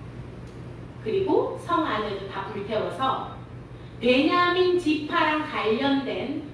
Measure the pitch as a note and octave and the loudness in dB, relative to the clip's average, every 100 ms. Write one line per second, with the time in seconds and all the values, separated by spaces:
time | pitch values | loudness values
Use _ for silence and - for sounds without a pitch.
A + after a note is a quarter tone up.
0 | - - - - - - - - - - | -14 -14 -14 -14 -14 -14 -14 -14 -14 -8
1 | A4 F#4+ - G#4+ - - - E4 D#4 G#3+ | -2 0 4 2 2 -2 0 0 2 0
2 | G#3+ F#3+ G3 F#3 G#3 G#3 G3 G#3+ F3+ - | -2 -4 -6 -6 -6 -6 -2 -2 -2 0
3 | C4 - - - - - - - - - | 0 0 -4 -10 -14 -14 -14 -14 -14 0
4 | A#3+ B3+ D#4 F4 F4 F4+ F4+ F4 D4+ D4+ | 4 6 6 4 4 6 4 4 2 0
5 | D4 E4 D#4 D4+ D4 A3+ G#3+ A#3+ C4+ C4+ | 0 2 2 2 0 -2 2 2 4 2
6 | A3 - B3 D#4 - | 0 -4 -4 -6 -8